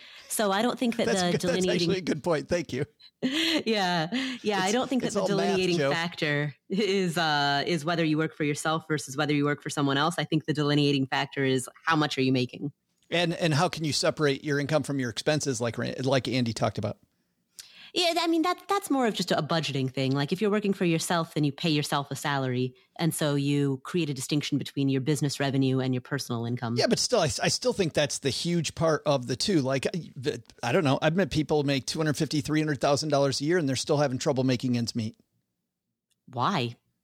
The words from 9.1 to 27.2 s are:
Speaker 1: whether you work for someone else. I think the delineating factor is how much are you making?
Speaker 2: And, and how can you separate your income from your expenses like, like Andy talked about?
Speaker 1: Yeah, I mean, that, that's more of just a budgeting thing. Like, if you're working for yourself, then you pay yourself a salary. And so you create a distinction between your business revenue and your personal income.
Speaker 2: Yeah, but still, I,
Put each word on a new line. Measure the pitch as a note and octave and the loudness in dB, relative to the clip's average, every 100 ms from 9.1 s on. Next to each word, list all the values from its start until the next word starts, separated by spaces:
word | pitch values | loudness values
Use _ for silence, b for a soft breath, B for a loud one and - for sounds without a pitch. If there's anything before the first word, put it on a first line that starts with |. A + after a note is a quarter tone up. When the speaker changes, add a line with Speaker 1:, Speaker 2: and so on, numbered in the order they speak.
| C3+ | -4
Speaker 1:
whether | D3 | 0
you | D3 | 2
work | D3 C#3+ | 2 -2
for | D#3 | -4
someone | D#3 C#3+ C#3 | 0 2 2
else. | D#3 E3 | 2 0
I | |
think | D3 D#3+ - | -2 -2 0
the | |
delineating | D3 D3 D3 C#3+ C#3+ C3+ | 0 2 2 4 2 0
factor | C#3 C#3 C#3+ | -2 -2 -2
is | C3 C3 - - - | 0 0 -2 -6 0
how | D#3+ | 2
much | D3 - | 2 0
are | |
you | C3 | 2
making? | C3 B2 - C#3+ - _ _ _ | 2 -2 -6 -10 -12 _ _ _
Speaker 2:
And, | E3 F3 | 0 0
and | F3 E3+ | 0 0
how | C#3+ F#3 | 2 0
can | D#3+ | -2
you | D#3 | -2
separate | - E3+ D3 D3 C#3 D3+ | 0 0 2 0 0 -2
your | C#3+ | -2
income | C#3+ D#3 | 0 0
from | C3+ C#3+ | 0 -4
your | B2 | -4
expenses | - - D3+ C#3+ A#2 | -2 0 0 0 -2
like, | A#2 A#2+ B2 - C3 | -2 -4 -6 -2 2
like | C3+ A#2 | 2 2
Andy | B2+ A#2 | 0 0
talked | - A2 - | 0 -2 0
about? | G#2 - _ _ _ _ _ B B B B | -6 -8 _ _ _ _ _ B B B B
Speaker 1:
Yeah, | - E4+ E4+ | 0 2 2
I | E4 | 2
mean, | E4 | 2
that, | F4+ F4+ - | 2 -2 0
that's | G4 - | -2 2
more | C4+ A#3 | 2 2
of | - | 0
just | F3+ | 0
a | D#3+ | 0
budgeting | D3 E3 C#3 C3+ C3 | 2 0 0 -2 -2
thing. | - C3+ | 0 0
Like, | C#3 C#3+ | 2 0
if | F3+ | 0
you're | G#3+ | 0
working | G#3+ G3+ | 2 0
for | F#3+ F3+ | 0 2
yourself, | D#3+ - F3 E3 | 2 0 -2 0
then | D#3 | 0
you | D3 | 0
pay | - E3+ | 0 0
yourself | D3 C#3+ D3 C#3 | 0 0 -2 -2
a | C#3 | -6
salary. | D3+ C#3 C3 B2 B2+ b b - | -4 -2 0 -2 -4 b b -2
And | E3+ - | -2 0
so | D3+ | 0
you | C#3+ C#3+ C#3+ C#3 C3+ | 2 2 2 2 -2
create | - F3+ D3+ | -2 -2 -2
a | |
distinction | C3+ - D3+ - C#3 | -4 -2 -2 0 -4
between | - C#3+ C#3 | -2 -2 0
your | C3+ | 0
business | B2+ D3 C#3+ - | 0 0 0 0
revenue | C#3 C3+ C3 C3 | 0 2 2 2
and | B2+ | 0
your | B2+ | -2
personal | - C#3 - A#2 A#2 | -4 -6 -4 -4 -4
income. | B2 A2+ A#2 | -4 -2 0
Speaker 2:
Yeah, | B3+ | 2
but | - | 2
still, | - | 2
I, | A3+ | 2